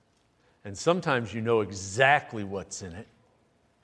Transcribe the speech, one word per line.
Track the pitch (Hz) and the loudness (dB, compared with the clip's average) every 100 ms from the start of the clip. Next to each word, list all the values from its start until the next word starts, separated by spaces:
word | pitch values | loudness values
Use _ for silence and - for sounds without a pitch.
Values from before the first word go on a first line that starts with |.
| _ _ _ _ _ _ | _ _ _ _ _ _
And | 104 92 | -14 -2
sometimes | 160 180 160 127 110 | 2 2 2 0 -2
you | 113 | -2
know | 113 113 | 2 2
exactly | 95 95 95 104 135 143 - 110 | 2 -4 -4 4 6 4 2 -6
what's | 98 98 - - | -6 -6 -8 -12
in | 92 | -12
it. | 82 - _ _ _ _ _ _ _ | -12 -16 _ _ _ _ _ _ _